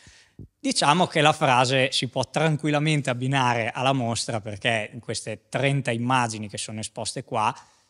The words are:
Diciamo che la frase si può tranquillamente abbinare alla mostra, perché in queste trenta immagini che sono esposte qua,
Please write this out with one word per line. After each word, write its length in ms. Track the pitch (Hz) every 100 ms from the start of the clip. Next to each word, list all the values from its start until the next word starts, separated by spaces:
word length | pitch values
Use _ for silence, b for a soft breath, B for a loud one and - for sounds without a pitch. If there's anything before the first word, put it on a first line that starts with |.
| b b b b - _
Diciamo 460 | - - 147 160 175
che 160 | 165
la 120 | 147
frase 580 | 151 147 123 127 131 131
si 160 | - 127
può 200 | 135 127
tranquillamente 840 | 151 160 147 156 147 156 151 135
abbinare 580 | 123 131 139 123 120 113
alla 240 | 139 131
mostra, 480 | 139 117 117 - 117
perché 480 | 107 104 123 113 107
in 80 | 120
queste 460 | - 110 - 107 _
trenta 420 | 127 139 139 127
immagini 580 | 117 120 131 120 110 104
che 80 | 104
sono 220 | - 110
esposte 440 | 110 - 110 -
qua, 320 | - 120 110 - b b b